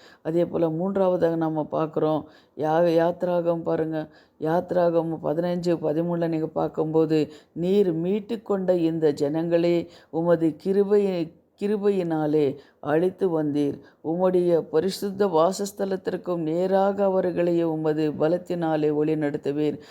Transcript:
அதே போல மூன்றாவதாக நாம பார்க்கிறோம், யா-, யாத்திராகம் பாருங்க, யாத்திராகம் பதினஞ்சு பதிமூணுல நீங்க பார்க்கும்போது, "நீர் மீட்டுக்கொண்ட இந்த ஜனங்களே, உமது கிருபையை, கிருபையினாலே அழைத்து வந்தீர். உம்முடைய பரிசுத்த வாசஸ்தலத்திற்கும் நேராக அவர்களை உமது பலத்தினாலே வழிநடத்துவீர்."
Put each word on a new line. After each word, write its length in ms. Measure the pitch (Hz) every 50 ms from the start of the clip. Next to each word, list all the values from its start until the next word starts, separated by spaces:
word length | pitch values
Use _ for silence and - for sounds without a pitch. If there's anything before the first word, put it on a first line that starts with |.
| - - - _
அதே 240 | - 156 165 175 170
போல 240 | 170 165 165 170 160
மூன்றாவதாக 640 | 156 165 185 196 196 196 190 185 180 170 165 165 165
நாம 280 | 165 160 156 156 156 143
பார்க்கிறோம், 600 | - - 156 160 156 - 156 156 156 156 143 131 - - - _ _ _
யா-, 380 | - 147 156 160 165 175 170 160
யாத்திராகம் 640 | 165 165 175 175 175 180 180 175 175 170 170 170 165
பாருங்க, 460 | 165 165 165 160 156 160 160 156 156 - - - _ _ _ -
யாத்திராகம் 800 | 151 160 170 180 180 - 180 180 170 170 165 165 160 165 160 - 151
பதினஞ்சு 540 | 151 151 170 175 175 175 180 170 180 165 - 156
பதிமூணுல 440 | 151 147 165 170 175 170 170 170
நீங்க 200 | 165 165 156 160
பார்க்கும்போது, 840 | 160 - 165 160 156 - 165 156 160 156 160 160 156 160 156 143 147 - - - _
"நீர் 440 | _ 151 170 185 196 208 196 175 156
மீட்டுக்கொண்ட 800 | 160 170 180 208 214 202 - 233 202 - - 202 196 185 180 180
இந்த 360 | 175 165 160 165 160 160 147
ஜனங்களே, 760 | 147 151 143 143 156 160 170 170 170 170 170 170 170 170 170 - - - - _
உமது 460 | - 165 170 175 170 165 165 156 156
கிருபையை, 800 | - - 190 190 202 202 196 208 208 202 190 185 170 160 165 - _ _ _ _ _
கிருபையினாலே 960 | 202 202 214 196 202 208 202 185 175 165 160 156 156 151 151 156 143 135 139 - - _ _ _
அழைத்து 640 | - 147 151 165 180 185 185 - 202 180 160 156 151
வந்தீர். 360 | 147 139 147 143 143 139 139 - - _ _ -
உம்முடைய 580 | 151 165 180 185 185 185 180 175 175 170 156
பரிசுத்த 680 | 151 - 151 160 170 190 - - 202 208 190 190 208
வாசஸ்தலத்திற்கும் 1080 | 190 165 156 165 185 185 - 202 196 - - 196 190 190 185 - - 190 175 - 180 180
நேராக 640 | 170 160 156 160 175 185 185 190 190 196 202 196 196 202
அவர்களை 600 | 196 185 185 180 180 165 175 175 175 170 170 170
உமது 480 | 165 156 156 156 156 151 156 156 151
பலத்தினாலே 800 | 139 127 151 165 180 175 175 - 180 175 165 160 160 151 151 151
வழிநடத்துவீர்." 880 | 147 151 151 156 156 156 147 143 147 - - 139 143 151 151 147 - - - -